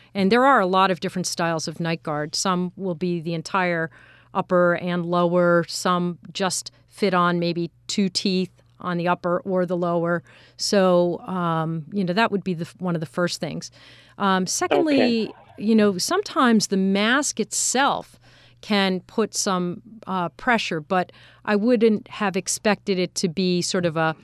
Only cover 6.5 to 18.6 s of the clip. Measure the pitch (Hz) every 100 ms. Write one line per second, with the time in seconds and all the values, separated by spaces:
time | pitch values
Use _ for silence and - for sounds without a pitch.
6.5 | - - - _ - 202 180 175 175 170
7.5 | 170 170 - - - 190 - 202 185 180
8.5 | _ _ _ 180 175 170 180 180 175 196
9.5 | 185 175 175 175 170 170 170 - - -
10.5 | - - 202 185 175 175 170 - 185 170
11.5 | 160 160 165 147 202 180 180 226 196 190
12.5 | 165 170 - 180 170 160 - 175 - 156
13.5 | 160 - - - - - - 196 185 185
14.5 | - 349 294 311 277 247 226 208 - -
15.5 | - 208 226 208 185 - 359 - 330 247
16.5 | 220 - 190 190 196 214 269 277 - 196
17.5 | - - 247 269 87 - - - - -
18.5 | _